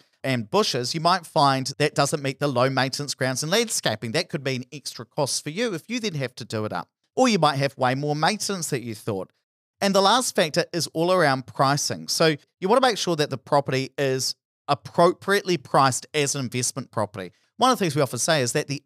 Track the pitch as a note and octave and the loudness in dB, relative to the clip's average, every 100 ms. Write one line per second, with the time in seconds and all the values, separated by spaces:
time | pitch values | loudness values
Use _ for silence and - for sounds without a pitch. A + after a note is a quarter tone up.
0 | _ _ C3+ B2+ G#2 F#3+ G#3+ C3 B2 E3 | _ _ -4 -4 0 0 0 -2 -4 -2
1 | E3 F#3 E3 D#3+ C#3 C3+ B2+ - D3 - | 0 0 0 2 4 2 -2 -2 -2 0
2 | C#3+ D#3 C3+ C3+ D3 A#2+ C3 C3 C3 - | 0 -2 -4 -2 -2 2 2 2 -2 -4
3 | C#3+ - C3 B2+ D3+ G#3 A3+ - - A2 | -8 -4 -4 -2 -2 0 0 -2 -2 -4
4 | A2+ B2+ F3+ D#3+ C3+ C3 C3 D3 - - | -4 -4 -4 -4 -4 -6 -6 -14 -14 -14
5 | A#2 - C3+ - D3+ D#3+ A#3+ E3 - A#3+ | -10 -4 -2 -4 -6 -4 -4 -4 -6 -6
6 | G#3+ D3+ B2+ - A2+ A2+ G#2+ F2+ - _ | -4 -4 -6 -8 -8 -6 -4 -6 -10 _
7 | _ - B3+ G3+ D3+ C3+ C#3 - B2+ C3 | _ 2 2 4 4 2 -2 0 0 0
8 | D3 D3 D#3+ G#3+ - G3 D#3 C#3 A#2 G#2 | -2 0 0 0 -4 -6 -4 -6 -6 -8
9 | - G2 F2+ _ _ _ _ _ G3+ F#3+ | -6 -6 -8 _ _ _ _ _ 2 4
10 | F#3+ A#3+ B3 - E3 E3+ - F3 C3+ D#3+ | 4 4 2 0 0 0 -2 -2 -4 -2
11 | E3+ F#3 D3+ C3 - - C3 D3 - F2+ | 2 4 4 2 -2 0 2 2 -2 -6
12 | D#2+ - E3 D3 _ _ F#3 B3 C4 G3+ | -6 2 2 2 _ _ 0 4 4 2
13 | - D#3+ C#3+ C3+ - D3 C#3+ C3 C3+ - | -2 0 -2 -4 0 0 2 -2 -4 -2
14 | C#3 C3 B2 - _ _ - C#3+ - - | -2 0 -2 -6 _ _ -4 -4 -2 4
15 | E3+ E3 - G3+ F#3+ E3+ - D#3+ C3+ B2+ | 4 4 0 0 0 -2 2 4 4 2
16 | - D3+ C#3+ C#3+ B2+ B2+ B2 - - - | -4 -2 -2 -2 -4 -4 -4 -6 -8 -4
17 | G#2 F#2+ F#2 - _ - B3 B3+ F3+ C#3 | -4 -6 -12 -16 _ 0 2 4 0 0
18 | C3+ B2 - D#3+ B2 D3+ - C#3+ | -2 -2 0 2 2 -2 -4 -6